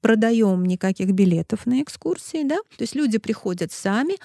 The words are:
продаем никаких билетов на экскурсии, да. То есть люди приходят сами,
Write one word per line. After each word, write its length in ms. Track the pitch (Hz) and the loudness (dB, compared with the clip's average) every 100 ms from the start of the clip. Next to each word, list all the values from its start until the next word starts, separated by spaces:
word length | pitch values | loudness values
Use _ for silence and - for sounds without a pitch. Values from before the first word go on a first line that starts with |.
продаем 640 | 220 226 226 233 214 185 180 | 4 4 4 4 2 2 0
никаких 460 | 180 190 190 190 | 0 -2 -2 0
билетов 520 | 190 190 165 165 220 | 4 4 2 -2 -4
на 160 | - 254 | -2 -2
экскурсии, 600 | 294 - 320 359 - 320 | -2 -6 -6 -6 -6 -4
да. 140 | 277 330 440 - | -2 -2 -4 -8
То 60 | |
есть 120 | 233 | -6
люди 240 | 269 294 214 | -2 0 0
приходят 540 | - 220 - 180 170 | -2 -6 -4 -4 -6
сами, 440 | - 196 202 294 392 | -4 -2 0 -2 -4